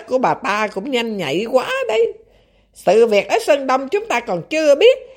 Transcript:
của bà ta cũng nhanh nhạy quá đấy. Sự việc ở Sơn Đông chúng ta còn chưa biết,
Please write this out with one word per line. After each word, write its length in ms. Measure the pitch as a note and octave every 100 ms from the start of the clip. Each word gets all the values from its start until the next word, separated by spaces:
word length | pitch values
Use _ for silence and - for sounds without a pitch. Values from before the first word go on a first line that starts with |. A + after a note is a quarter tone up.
| -
của 100 | C4
bà 160 | G3
ta 340 | D3 C4 G#3 G#3+
cũng 240 | G3 A#3
nhanh 260 | B3 A#3 G#3
nhạy 280 | D3+ D#3+ A3+
quá 240 | C4 - C5 B4
đấy. 260 | A4+ A4 - _ _ _ _ _
Sự 340 | - - G3+ A#3
việc 200 | G#3 -
ở 100 | F4+ F4
Sơn 220 | C#4+ C4+
Đông 220 | C4 C4+
chúng 160 | G4+ A4+
ta 140 | A#3+
còn 220 | A#3 F3+ -
chưa 260 | D#4 D#4 C#4+
biết, 220 | A4 C5 -